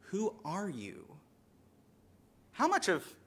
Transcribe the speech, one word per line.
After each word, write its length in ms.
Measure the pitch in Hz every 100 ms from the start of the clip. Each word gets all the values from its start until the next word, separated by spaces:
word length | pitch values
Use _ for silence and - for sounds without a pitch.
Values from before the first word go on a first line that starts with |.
| -
Who 240 | 190 220 214
are 260 | 151 170 202
you?" 480 | 131 101 - - 147 - - _ - - _ - - - - - - -
How 160 | - 294
much 200 | 392 -
of 260 | 165 - -